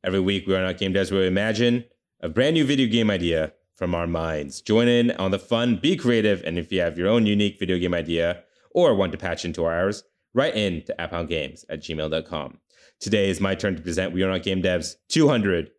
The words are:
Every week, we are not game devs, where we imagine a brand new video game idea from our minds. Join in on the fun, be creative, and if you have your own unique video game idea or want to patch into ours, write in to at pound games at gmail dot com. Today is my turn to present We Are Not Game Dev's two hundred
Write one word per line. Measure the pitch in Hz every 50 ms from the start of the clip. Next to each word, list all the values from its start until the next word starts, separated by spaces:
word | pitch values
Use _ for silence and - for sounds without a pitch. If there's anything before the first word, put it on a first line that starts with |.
Every | - 92 92 98
week, | 92 95 101 95 - 92
we | 95
are | 95
not | 92 92 90
game | - 101 95
devs, | 92 98 95 87
where | 98 98
we | 92 92
imagine | 92 98 104 110 110 104 120 120 120 123 120 _ _ _ _ _ _ _
a | - 82
brand | 80 107 131 151 165
new | 160 147
video | 131 143 135 131 113
game | 110 117 110 104
idea | 101 90 87 85 82 80 78 76 _ _ _ _ _
from | _ 92 87 87
our | 85 85 85
minds. | 85 82 82 80 80 76 71 69 - -
Join | _ - 107 113 120 120
in | 120 120 120 120
on | - - 92 95
the | 98 98
fun, | - - 120 113 120 123 113
be | 87 117 151 175
creative, | 147 - 123 120 113 107 107 98 90 -
and | 82 85 87
if | 82 -
you | 98 92
have | 87 85 80 85
your | 87
own | 98 113 120 110
unique | 104 104 101 104 101 - _
video | 98 90 92 87
game | 90 87 87
idea | 85 80 82 82 82 82 85 - - - _ _ _ _ _
or | _ 175 175 151 113
want | 98 98 90
to | - 90
patch | 95 90 85 - -
into | 90 80 - 82
ours, | 82 82 85 92 101 104 - _ _ _ _ _ _ -
write | 120 139 156 -
in | 107 104 95 87 80
to | - - - -
at | 85 85
pound | 87 85 82 78
games | 85 78 71 67 - - - -
at | 80 78
gmail | - - 80 78 78 78
dot | 78 80 -
com. | - 85 78 69 - - _ _ _ _ _ _ _ _ _
Today | - 202 214 208 196 196
is | 185 147
my | 196 190 190
turn | - - 101 90
to | 78
present | 78 87 80 90 92 85
We | 85 92 95
Are | 92
Not | 95 90
Game | 85 98 95 95
Dev's | 87 92 90 87 80 - - _ _ _
two | - 156 156 143
hundred | 139 117 101 98 87 82 80 - _